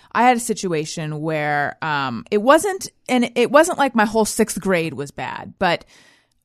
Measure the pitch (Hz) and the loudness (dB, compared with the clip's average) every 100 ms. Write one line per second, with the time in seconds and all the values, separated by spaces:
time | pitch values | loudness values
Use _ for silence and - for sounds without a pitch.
0 | _ 208 247 240 240 208 190 160 156 - | _ 2 4 4 0 -4 -2 -2 -4 -6
1 | 156 151 160 156 151 147 143 - 156 147 | -8 -6 -4 -2 -2 0 -2 -4 -4 -2
2 | 131 113 - 208 226 311 392 370 - _ | -2 -6 -2 0 4 4 4 -6 -8 _
3 | - 247 240 240 240 277 330 277 277 226 | -2 0 0 0 4 6 4 2 0 2
4 | 208 220 214 - 214 - 190 180 165 139 | 0 2 0 0 -2 -2 -2 0 -2 -6
5 | 143 - 123 110 - - 185 165 - - | -12 -10 -10 -10 -14 -4 -2 -2 -6 -20
6 | _ _ _ _ | _ _ _ _